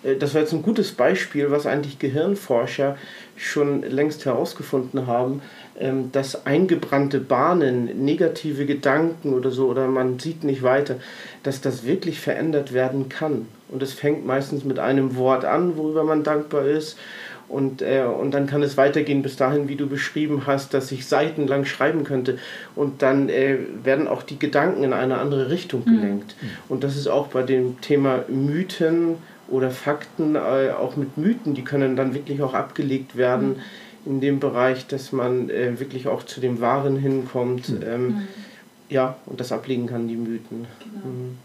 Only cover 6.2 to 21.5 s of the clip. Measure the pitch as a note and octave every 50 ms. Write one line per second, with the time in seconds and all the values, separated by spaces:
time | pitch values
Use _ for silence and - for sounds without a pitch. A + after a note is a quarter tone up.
6.2 | C3 - - - - C3 C#3+ D#3+ F#3+ - E3+ D#3+ - - C#3+ C#3 C#3+ C#3 C#3+ C3
7.2 | - - C3 A#2+ C#3 D#3+ F3+ F3+ D3 C3 B2 B2 A#2+ A#2 - G#2 C3+ C#3+ D#3+ E3
8.2 | F3+ D#3 - - - D#3 C#3+ C3+ C#3+ C#3 C#3+ - - C#3+ C3+ D3+ E3 E3 E3 -
9.2 | - D3 C3 B2 B2 C3 B2 B2+ C3+ B2+ A#2+ C3+ C3+ C3 C3 C3 B2+ B2+ B2+ B2+
10.2 | - D#3+ D#3+ D#3+ D#3 D3 C3+ C3 B2+ B2+ C3 C#3 D3 C#3+ B2+ B2+ - - - -
11.2 | - - - - - C#3 C3 - - C3+ B2 - A2+ B2 E3+ F#3+ - E3+ D3+ -
12.2 | - D#3 - - D3+ D#3+ D3+ D3 C#3 C#3 B2+ B2+ B2+ B2+ C3+ C#3 C3 C3 - -
13.2 | D#3+ D#3 C#3+ A2+ A2+ - - - _ - - C3 C#3 C3 - - - C#3+ D3+ -
14.2 | - B2+ C3 C#3 C3+ - D3 C#3 - C3+ B2+ - - B2 C#3 C3+ C3+ C3 A#2+ B2+
15.2 | B2+ C3 D#3+ - - D2 G#2+ D#3+ F3 F3 E3 D#3 D#3 D#3 D#3 D#3+ D#3 D#3+ D#3 D3+
16.2 | D3 D#3 D3+ D3 D3 - - D3 C3 C#3+ D3 D#3 D#3 - - - - - - -
17.2 | - - - - - - - C#3 C#3 C3+ C3 C3 - - C3+ C3+ C3 A#2+ - -
18.2 | A2 C3+ C#3 C#3+ C#3 C#3 C#3+ D3 D3 C#3 - C#3 C3+ C#3+ C#3+ D#3 D3 D3 C#3+ C#3
19.2 | C3+ C3 C3 - C#3 C3 D3 D3 C#3+ C3+ C#3 C#3 D3 C#3 C#3+ C3+ - - - D3+
20.2 | D3+ D3+ D3 C#3+ - C#3+ C#3 C3+ C#3 - - C3+ C3+ - C#3 B2+ - - D3 C3+
21.2 | D3+ D#3+ D#3+ D#3+ D3 C3+